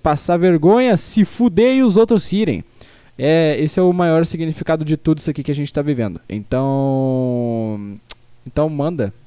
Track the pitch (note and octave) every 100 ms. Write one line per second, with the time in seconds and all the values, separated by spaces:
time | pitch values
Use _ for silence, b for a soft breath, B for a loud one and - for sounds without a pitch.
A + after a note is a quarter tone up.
0 | - D3 - F3 F3+ E3+ D#3 A3+ B3+ F#3
1 | - - G3+ - A#3+ E3+ A#3+ C4 B3+ F#3+
2 | A3+ A3 - F#3+ G#3+ G2 - b b b
3 | b - C3 D#3+ D#3+ C3+ D3+ - F3+ F3+
4 | F3 D#3+ E3 E3 D#3+ D#3+ - D#3+ D#3 D#3
5 | - D#3 - D3 C#3+ C#3+ C#3+ - C#3+ C3+
6 | A2 E2 - G#2 G#2 B2 C3+ C#3 C#3 C3+
7 | C3 C3 B2+ B2 A#2+ A#2 A2 G#2 G2+ G2+
8 | - - - - - B2+ D#3 D3 C#3+ E3+
9 | G2+ -